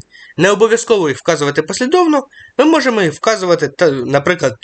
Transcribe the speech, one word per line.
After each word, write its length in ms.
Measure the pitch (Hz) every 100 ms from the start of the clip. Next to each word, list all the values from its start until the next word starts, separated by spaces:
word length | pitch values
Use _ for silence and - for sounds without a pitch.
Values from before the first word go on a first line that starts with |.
| - - - -
Не 140 | 185
обов'язково 580 | 196 226 220 - 214 156
їх 100 | 135
вказувати 440 | - 156 143 147
послідовно, 640 | 156 190 254 359 339 294 - - - -
ми 60 |
можемо 380 | 311 320 254 220
їх 100 | 170
вказувати, 560 | 143 220 214 180 165 139
та, 220 | - 165
наприклад, 680 | 135 120 143 160 175 135 110